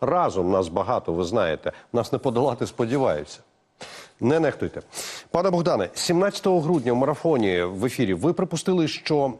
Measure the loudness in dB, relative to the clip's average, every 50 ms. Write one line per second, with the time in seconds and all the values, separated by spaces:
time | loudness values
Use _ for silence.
0 | -2 0 2 2 2 0 0 0 0 2 2 2 2 2 0 -2 0 0 -2 -2
1 | -2 -2 -2 -2 -2 0 0 0 2 2 0 -2 -4 -8 -10 -10 -12 -4 -2 -2
2 | -2 0 -2 -2 -2 0 0 2 0 0 0 -2 -6 -6 -2 -4 -2 0 0 0
3 | 2 0 0 -2 -4 -10 -16 -20 -20 _ _ _ _ _ _ -20 -20 -18 -18 -20
4 | -20 -20 _ -2 0 2 2 2 2 0 -2 -2 -6 -6 -6 -10 -14 -14 -14 -12
5 | -12 -12 -12 -14 -12 -4 -2 0 2 2 2 2 2 2 2 2 0 -2 -4 -6
6 | -2 0 2 2 2 2 0 -2 0 2 2 2 2 2 0 0 2 2 2 2
7 | 2 0 0 0 0 2 2 4 2 2 2 2 0 -2 -2 -2 -4 -4 -2 0
8 | 0 0 0 0 0 0 0 0 -2 -4 -4 -4 -2 0 2 2 2 0 -2 -6
9 | -4 0 0 2 0 0 -2 -6